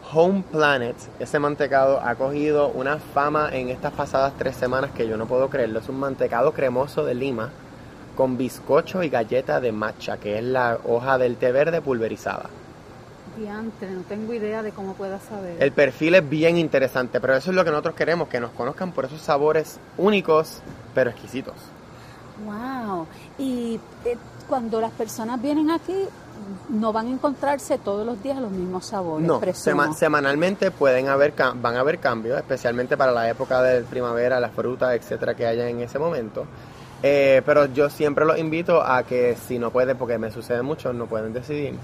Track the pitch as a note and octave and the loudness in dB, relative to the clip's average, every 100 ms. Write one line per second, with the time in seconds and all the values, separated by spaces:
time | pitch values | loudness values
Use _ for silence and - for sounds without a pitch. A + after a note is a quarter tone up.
0 | - D#3 F3 G3 F3+ D#3 D3 C3+ A#2+ - | 0 4 4 4 -2 2 4 4 0 -6
1 | - - A#2+ D3+ D3 D3 C#3+ C3+ C3+ C3+ | -14 -10 -4 0 0 0 2 4 4 4
2 | A#2+ A#2+ C3+ D3 D3+ D3 C#3+ - C#3 D3 | 0 -2 -2 0 2 2 2 0 -2 -4
3 | - C#3 C#3+ D3+ D3+ C3 B2+ C3 D3 - | -2 0 2 2 0 -2 -4 -4 -6 -4
4 | C#3+ C3+ C3+ C3+ C3 - B2+ C3 C3+ - | -2 2 0 0 -4 -2 -2 0 -2 -2
5 | A2+ A2 A2+ B2+ C3+ C3+ A2+ A2 A2+ C3+ | -2 -2 0 0 0 0 -2 -2 -6 -4
6 | C#3 C3 B2 A#2 C#3+ D3+ C3+ B2 C#3+ - | -4 -2 0 4 2 2 0 0 -2 -2
7 | D3 B2 C3+ A#2 A2+ - - - - - | -2 -2 -2 -4 -6 -10 -20 -18 -18 -18
8 | - - C3 B2 B2+ - - C#3+ E3 F#3 | -12 0 0 0 -4 -4 2 2 2 -2
9 | E3 B2 A2 B2+ B2+ D3 B2 G#2+ A2 - | 0 0 0 0 0 0 0 -2 -4 -6
10 | - G#2 G#2+ G#2 B2 C3 B2 A#2 - A#2 | -8 -6 -4 -4 0 0 0 0 0 0
11 | C3 C3 B2 A2+ B2+ B2+ D#3 E3 C#3 B2 | 2 2 2 2 2 4 2 0 -2 -2
12 | A2 A2 - F#2+ - - - - - - | -2 -4 -6 -6 -10 -16 -20 -20 -20 -20
13 | - - - - G#3 G#3 A3+ - F#3+ F#3 | -20 -20 -16 -12 -10 -8 -10 -10 -10 -10
14 | F3+ G#3 A3 A#3 G#3+ A3 G#3+ G#3 G3 F#3+ | -8 -8 -6 -6 -4 -4 -8 -8 -10 -8
15 | G3 G3 - G#3 F3+ E3+ C#3 D3+ C#3 - | -8 -8 -10 -10 -10 0 2 4 2 2
16 | D#3 F#3 C#3+ D3+ D#3+ E3+ D#3 C#3 C3 C3+ | 4 4 4 2 4 4 2 2 2 0
17 | B2+ B2+ B2+ C3+ F3+ F#3 E3 D3+ D#3 - | -2 -2 2 2 2 2 2 0 -2 -2
18 | D3+ E3+ D3+ B2 A#2 - B2 D#3 F#3 E3 | 0 0 -2 -4 -4 -4 -6 -4 -6 -4
19 | B2+ D#3 - C#3+ D3+ D#3 D3+ - - - | -6 -6 0 2 4 2 -2 -12 -12 0
20 | F#3+ G3+ E3 F3 D#3 - - - - - | 4 4 4 4 2 -8 -16 -16 -4 0
21 | B2 A2+ - B2 - - - - - - | 0 0 -10 -8 -8 -16 -20 -20 -20 -20
22 | - - - - G#3 G#3 B3+ C4 A3 F3+ | -20 -20 -18 -14 -10 -8 -8 -8 -6 -6
23 | D#3+ - - - C4+ B3 A#3 A3+ - - | -8 -14 -18 -6 -4 -2 -4 -6 -10 -6
24 | A#3+ A#3 - - - C4+ A3+ A3 A3+ - | -4 -4 -8 -18 -4 -2 0 -2 -2 -4
25 | A3 - A3+ B3 C4+ D4 D4+ E4 E4 F#4+ | -6 -4 -6 -2 0 2 2 0 -2 -4
26 | G4 - - - G3 F#3+ - G#3+ A3 A3 | -4 -8 -18 -16 -12 -12 -4 0 0 0
27 | A#3 B3+ D4 C4 C4+ C#4+ - C#4+ - G3+ | -2 -2 -2 0 0 -2 -2 -2 0 -2
28 | A3+ A#3 C4+ C4+ A3+ F#3+ F3+ F3+ - G3+ | -4 -6 -4 -4 -4 -4 -4 -6 -6 -4
29 | F3 D#3 E3 C3 F#3 - - D3 D3 D#3 | -2 0 2 2 0 0 0 2 2 2
30 | D#3+ D3+ C#3 C#3+ F3 G3 F#3+ - C#3 B2+ | 2 4 2 2 2 2 -2 4 4 4
31 | C3+ C#3 D3 D3 C3+ B2 A#2+ A#2+ C#3 F3 | 2 4 4 4 0 2 0 2 0 2
32 | C3+ A2+ A2+ C#3+ - C3 A#2+ A#2+ B2+ C#3+ | 0 0 -2 -2 -2 -2 0 -2 -2 2
33 | C3 A#2+ A2+ A#2 C3 B2+ B2+ B2+ A#2+ B2+ | 4 4 0 -2 0 2 4 4 0 -4
34 | A#2+ A#2 B2 B2+ A#2 - A2+ B2+ B2+ A#2+ | -2 0 2 2 0 -2 -4 0 0 0
35 | - - B2 A2+ A#2+ A#2 A#2+ A#2+ A#2+ C#3 | -2 -4 -4 0 0 0 -2 -4 -6 -2
36 | E3 D#3 A2 A2 D3+ - - - - - | -2 -2 -6 -8 -10 -14 -20 -20 -20 0
37 | C3+ C#3+ C#3 C3 C3+ D3 C#3+ B2+ C#3+ - | 4 6 8 6 6 6 6 4 0 2
38 | D3 C#3+ D3+ D#3+ D#3+ D#3+ F3 E3 - B2+ | 0 4 4 4 0 -2 4 4 6 2
39 | A#2+ B2 B2 A#2 - B2 A#2 B2 B2+ B2+ | 2 2 2 0 -4 -2 0 2 2 0
40 | A#2+ A2+ A2 A2+ A2 A#2+ C3 D3+ C3+ A#2+ | -2 -2 -4 -8 -4 -2 -2 -4 -4 -6
41 | A2+ A2+ A2 A#2 B2+ D3 C#3 B2 | -4 -4 -4 -8 -6 -6 -4 -8